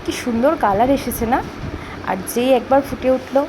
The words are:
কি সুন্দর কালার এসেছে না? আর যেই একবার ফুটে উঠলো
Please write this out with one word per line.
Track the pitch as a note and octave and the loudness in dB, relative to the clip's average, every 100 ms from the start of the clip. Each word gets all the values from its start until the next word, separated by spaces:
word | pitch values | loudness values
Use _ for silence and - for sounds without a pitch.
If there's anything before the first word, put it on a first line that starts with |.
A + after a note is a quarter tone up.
কি | - | -6
সুন্দর | D4+ B3 A3+ C4+ E4 | -4 -2 2 2 2
কালার | G#3+ G3 B3+ | 2 2 4
এসেছে | C#4 - A3 A3+ | 2 0 -4 0
না? | C4+ A4+ - - - - - - | 0 -2 -8 -10 -10 -12 -10 -6
আর | F#3+ F3+ | -6 -4
যেই | A#3 B3 | 0 4
একবার | B3+ - C4+ | 2 4 2
ফুটে | C#4 - B3+ | 2 -2 0
উঠলো | C4 - C4 | 0 2 -2